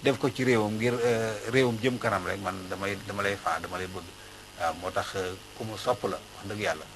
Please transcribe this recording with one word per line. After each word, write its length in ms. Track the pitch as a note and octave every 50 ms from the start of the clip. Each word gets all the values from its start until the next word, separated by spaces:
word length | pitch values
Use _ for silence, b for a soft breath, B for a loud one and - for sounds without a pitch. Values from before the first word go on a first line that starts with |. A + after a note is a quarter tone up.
| -
def 140 | C#3 C3+ A2+
ko 100 | - C3+
ci 140 | - - C3
réewam 320 | B2 B2+ A2+ G#2+ G#2+ G#2+
ngir, 180 | A2 A2 B2 A#2+ B2 A#2
euh, 300 | B2 A#2 A2+ A2+ A2 G#2+ G#2 - A2+
réewam 260 | A#2 C3 C3 B2 A#2 A2
jëm 160 | A2 C3 B2
kanam 280 | A#2+ - A#2+ G2+ F#2+ F2+
rek, 140 | F2+ F#2 G2
man 140 | G2 F#2 F#2+ F#2+ F#2 F#2
damay, 260 | F#2 F#2 G2 G2 G2+ F#2+ G2
dama 160 | - G2 G2+ G2+
lay 120 | G2+ G2+
faa, 240 | - - E2+ E2 E2
dama 180 | E2+ F2+ F2+ F2+
lay 80 | F#2
bëgg, 180 | F2+ F#2 - - - - B B B B B B B - -
waaw. 140 | F2 E2 D#2+ E2
Moo 100 | F2 F#2
tax, 240 | F2+ G2 F#2+ - -
euh, 180 | G2 F#2 F#2 F#2 F#2 - - -
ku 60 | - A#2
mu 120 | A2 G#2+
sopp 260 | G2+ - B2 B2 - -
la, 160 | A2 F2+ -
wax 260 | - - - - -
dëgg 120 | G2 G#2+ G#2
yàlla. 240 | G#2 F2+ D#2+ D#2 C#2+ - -